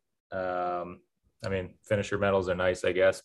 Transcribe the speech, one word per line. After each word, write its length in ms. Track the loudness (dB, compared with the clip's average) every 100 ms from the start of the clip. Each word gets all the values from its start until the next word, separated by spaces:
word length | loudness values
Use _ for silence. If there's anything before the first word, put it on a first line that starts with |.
| _ _ _
um, 720 | -6 -4 -4 -4 -4 -8 -14 _ _ _ _
I 40 | -6
mean, 260 | -4 -6 -10
finisher 340 | -2 -2 0 0
medals 300 | 2 2 2
are 60 |
nice, 300 | 0 0 0
I 80 | 0
guess, 280 | 4 4 2